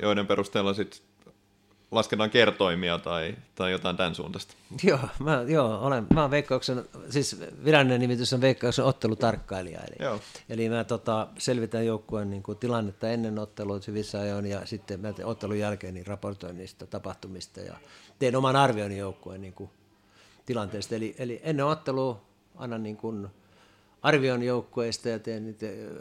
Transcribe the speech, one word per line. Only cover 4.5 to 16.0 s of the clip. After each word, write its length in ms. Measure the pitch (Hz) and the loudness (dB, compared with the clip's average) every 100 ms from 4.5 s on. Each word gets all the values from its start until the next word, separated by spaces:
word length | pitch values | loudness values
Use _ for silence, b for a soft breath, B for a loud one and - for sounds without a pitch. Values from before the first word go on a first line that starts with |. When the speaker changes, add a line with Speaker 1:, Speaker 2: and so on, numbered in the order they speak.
| - - 135 | -18 -14 0
Speaker 2:
Joo, 160 | 185 139 113 - | 4 4 2 -4
mä, 240 | 139 143 - | 0 0 2
joo, 320 | 160 120 107 | 2 2 2
olen, 280 | 135 131 101 | 0 2 6
mä 80 | 160 | 6
oon 100 | 143 | 6
Veikkauksen, 540 | 147 143 127 - 123 - - 92 | 2 2 0 0 -4 -6 -14 -4
siis 320 | 135 131 98 80 71 135 | -2 -2 -4 -10 -2 6
virallinen 360 | 151 131 123 | 6 8 4
nimitys 320 | 123 120 123 | 2 2 0
on 80 | 127 | 4
Veikkauksen 440 | 131 123 120 120 127 | 4 4 2 2 2
ottelutarkkailija. 960 | - 113 107 117 101 - 95 90 82 | 2 0 2 2 0 -4 -8 -8 -10
Eli, 160 | - - | -12 -6
Speaker 1:
Joo. 200 | 139 104 B B B | -4 -4 B B B
Speaker 2:
eli 200 | 113 113 | -2 0
mä, 140 | 117 | 0
tota, 440 | 110 113 - 110 107 - | 0 -2 0 0 -2 -4
selvitän 480 | - 123 113 113 113 | 0 0 0 0 0
joukkueen 440 | 110 - 107 101 | 0 -2 -4 -4
niinku 260 | 101 98 101 | -6 -8 -4
tilannetta 540 | 120 120 104 - 113 | 0 0 0 -2 -2
ennen 300 | 117 113 107 | 0 -2 -2
ottelua 400 | 107 - 101 101 98 | -6 -6 -4 -4 -4
hyvissä 320 | 104 101 101 | -6 -4 -4
ajoin 260 | 101 101 101 | -2 -2 -2
ja 200 | 98 - | -4 -6
sitten 340 | 107 - 95 | -10 -8 -8
mä 140 | 107 | -8
teen 140 | 98 113 | -6 -6
ottelun 320 | 113 101 104 | -4 -2 -2
jälkeen 340 | 104 98 92 | -2 -4 -8
niin 140 | 92 | -10